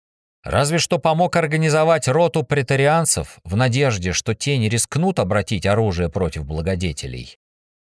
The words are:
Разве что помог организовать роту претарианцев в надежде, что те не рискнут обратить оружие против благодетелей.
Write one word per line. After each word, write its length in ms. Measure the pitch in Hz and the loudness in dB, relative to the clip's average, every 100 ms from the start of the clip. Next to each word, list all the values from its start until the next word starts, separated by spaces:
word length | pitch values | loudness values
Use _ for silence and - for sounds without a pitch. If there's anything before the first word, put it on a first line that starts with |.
| _ _ _ _ | _ _ _ _
Разве 360 | - 92 143 165 | -4 0 0 0
что 180 | - 175 | 0 0
помог 380 | 165 160 180 170 | 2 2 2 0
организовать 720 | 160 156 160 156 160 160 - | 0 0 2 2 4 2 2
роту 340 | 147 170 165 | 2 2 0
претарианцев 960 | 127 147 127 135 139 165 156 - 73 - | -2 -2 0 2 2 2 2 -2 -4 -12
в 120 | 82 101 | -4 0
надежде, 560 | 127 127 139 101 90 | 2 2 0 0 -2
что 220 | 87 - | -2 -4
те 240 | 107 143 139 | -4 -2 0
не 120 | 107 | 0
рискнут 500 | 117 - 147 185 185 | 0 -2 -2 0 0
обратить 480 | 95 104 - 98 95 | 0 0 0 -2 0
оружие 420 | 107 110 87 85 | 0 0 0 -2
против 360 | 95 87 80 69 | -2 -4 -4 -6
благодетелей. 920 | 78 82 92 90 73 67 62 62 - _ _ _ _ _ | -6 -4 -2 -4 -6 -10 -12 -14 -20 _ _ _ _ _